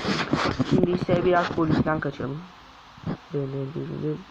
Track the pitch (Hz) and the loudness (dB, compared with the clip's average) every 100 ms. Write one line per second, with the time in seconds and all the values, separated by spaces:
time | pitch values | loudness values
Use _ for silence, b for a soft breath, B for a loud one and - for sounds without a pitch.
0 | - - - - - - - 185 180 180 | 0 -2 0 0 0 0 2 4 4 2
1 | - 180 180 180 175 - 160 151 156 156 | 2 2 4 4 2 0 2 2 2 0
2 | 147 139 123 143 180 - - - - - | -2 -6 -8 -8 -12 -20 -20 -20 -20 -12
3 | - 175 - 156 135 135 135 151 135 143 | -8 -8 -6 -4 -4 -4 -6 -6 -6 -4
4 | 151 156 190 | -4 -4 -8